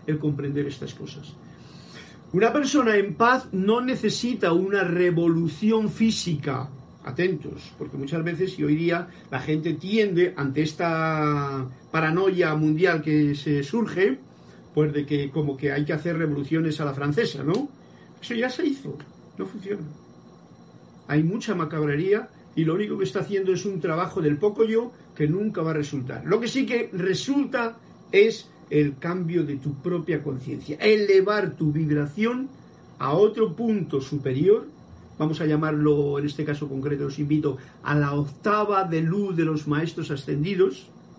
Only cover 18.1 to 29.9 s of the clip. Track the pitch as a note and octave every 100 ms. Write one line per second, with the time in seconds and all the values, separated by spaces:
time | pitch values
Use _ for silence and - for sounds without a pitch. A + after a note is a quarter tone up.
18.1 | - - A#3 B3+ - E4+ C4+ D3+ - -
19.1 | - - - - G#3+ F#3 G3+ D3+ - -
20.1 | - - - - - - - - - -
21.1 | D3+ D#3+ A3 - F3+ D#3 D#3+ D3+ D3 F#3
22.1 | G#3 A#3 - - - D#3+ F3+ G#3 G#3+ F#3+
23.1 | G3+ E3+ G3 F#3+ F3+ G3+ F#3 E3+ D#3+ F3+
24.1 | F#3+ D3+ D3 G#3 G#3 A3 A3 A#3+ - -
25.1 | - D3+ F3+ G#3+ - D#3+ D#3 C#3+ C#3+ B2+
26.1 | C3+ D3+ G#3+ A#3 C4+ A3 A#3+ - F#3 F#3
27.1 | F3+ - C#4 C4+ B3+ A#3 A3+ - - -
28.1 | G3 A3 A3 - - - D3+ D3 B2+ E3+
29.1 | F#3 E3 E3+ C#3+ C3+ D3+ - F3